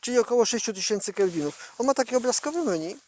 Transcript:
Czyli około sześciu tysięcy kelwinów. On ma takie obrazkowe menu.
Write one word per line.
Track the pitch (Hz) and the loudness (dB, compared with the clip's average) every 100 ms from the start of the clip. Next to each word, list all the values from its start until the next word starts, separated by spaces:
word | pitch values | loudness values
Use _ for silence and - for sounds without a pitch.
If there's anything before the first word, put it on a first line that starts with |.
Czyli | - 247 | 2 2
około | 220 240 | 4 4
sześciu | 220 233 - | 4 2 -2
tysięcy | 190 180 208 - | -4 -2 -2 -2
kelwinów. | 196 190 170 147 - - - | 2 2 2 -2 -4 -16 -6
On | 247 | -6
ma | |
takie | 269 247 254 | -2 0 0
obrazkowe | 240 233 294 320 | 2 0 0 -2
menu. | 311 170 160 240 | 0 -2 -4 -10